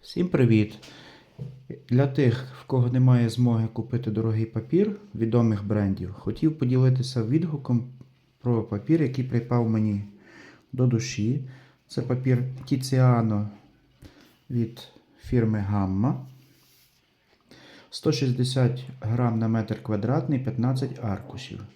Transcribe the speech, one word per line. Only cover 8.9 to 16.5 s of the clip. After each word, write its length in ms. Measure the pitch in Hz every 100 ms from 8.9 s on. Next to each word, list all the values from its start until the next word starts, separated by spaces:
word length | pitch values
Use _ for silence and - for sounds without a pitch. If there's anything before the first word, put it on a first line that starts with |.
| 160
який 220 | 139 131
припав 460 | 127 120 - 120 113
мені 340 | 110 107 101 101 - - - - - _
до 160 | - 127
душі. 640 | 123 - - 107 143 - - - _ _
Це 140 | -
папір 420 | 127 127 131 127 - - -
Tiziano 760 | 135 - 131 127 120 113 107 104 - - _ _ _ - _ - _ _
від 380 | 123 113 - - - _ _
фірми 460 | - 123 110 107 98
Gamma. 420 | 104 95 95 123 - - - _